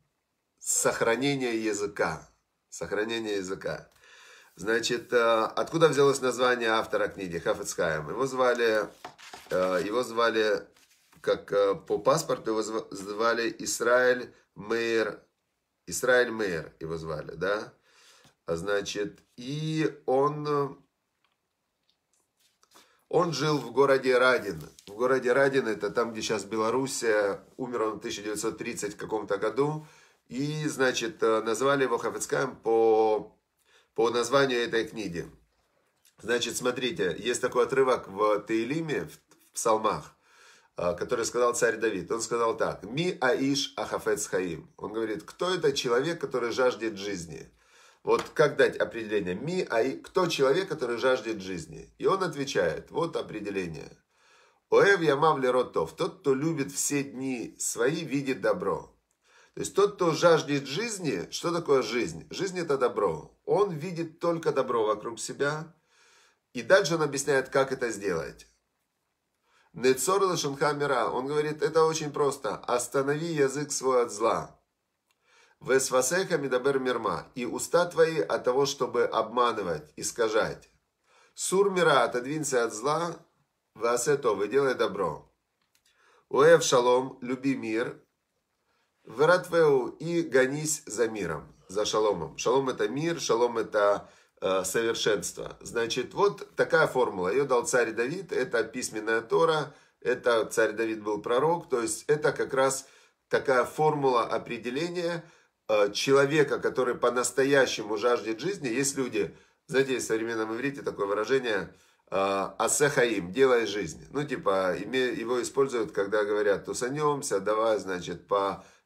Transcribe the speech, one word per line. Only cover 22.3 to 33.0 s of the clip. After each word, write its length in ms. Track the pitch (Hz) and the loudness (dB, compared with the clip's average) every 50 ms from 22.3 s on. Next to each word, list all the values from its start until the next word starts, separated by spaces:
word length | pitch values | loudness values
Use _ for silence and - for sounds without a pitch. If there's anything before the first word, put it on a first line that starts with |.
| _ _ _ _ _ _ _ _ _ - - _ _ _ _ - | _ _ _ _ _ _ _ _ _ -20 -20 _ _ _ _ -2
он 240 | - 156 180 170 | 0 2 2 2
жил 240 | 151 131 151 156 151 | 0 -2 0 0 0
в 160 | 139 117 117 | 0 -2 0
городе 460 | 110 131 139 135 135 131 127 127 127 120 | 2 4 6 6 6 4 4 4 4 6
Радин. 420 | 127 127 123 107 98 98 85 78 76 - - - - | 6 4 4 2 0 -4 -8 -8 -12 -16 -20 -20 -20
В 60 | - | -14
городе 400 | 101 107 123 123 131 127 120 120 | -4 -2 0 2 2 2 2 4
Радин, 340 | 123 139 139 139 131 135 117 | 4 4 4 4 4 2 0
это 220 | 113 104 87 101 101 | 0 -2 -2 -4 -2
там, 220 | - 120 113 113 | 0 0 -2 -2
где 80 | 110 110 | -4 -6
сейчас 240 | 107 - 113 104 95 | -4 -2 -4 -4 -4
Белоруссия, 1000 | 98 110 110 110 110 117 131 135 131 - - 123 113 104 104 101 98 92 - - - _ | -4 -2 -2 0 0 0 0 -2 -2 -4 -2 0 2 2 2 2 0 -2 -4 -10 -14 _
умер 260 | - 131 120 120 110 | -10 -8 -6 -2 -2
он 120 | 110 110 104 | -2 -2 -4
в 60 | - | -6
тысяча 220 | 113 117 107 104 | -8 -8 -8 -8
девятьсот 360 | 104 107 107 104 113 110 - - | -6 -6 -6 -4 -4 -4 -6 -6
тридцать 400 | 113 117 113 - 104 101 - - | -8 -8 -8 -6 -8 -8 -8 -10
каком-то 400 | - 92 110 107 104 101 101 98 | -8 -6 -6 -6 -4 -4 -4 -2
году. 480 | 104 110 107 131 143 147 156 156 156 - - - _ _ _ _ _ - | -2 -2 0 0 0 0 -2 -6 -10 -14 -20 -20 _ _ _ _ _ -12
И, 400 | 117 127 143 147 156 156 151 139 | -8 -6 -4 -4 -4 -4 -4 -4
значит, 540 | 117 123 135 127 120 - 117 110 - - | -2 0 0 0 0 0 -4 -6 -2 0
э, 180 | 113 113 110 110 | 2 2 2 2
назвали 440 | 107 113 110 110 131 139 139 139 135 | 0 0 -2 0 2 2 2 2 2
его 120 | 120 117 | 0 0
Хафец 300 | 113 117 107 98 107 - | -2 -2 -4 -6 -6 -6
Хаим 280 | - 147 147 139 127 117 | -4 -2 -2 -2 -4 -6
по, 800 | - - 113 113 113 113 113 110 110 | -6 -2 2 4 4 6 6 6 6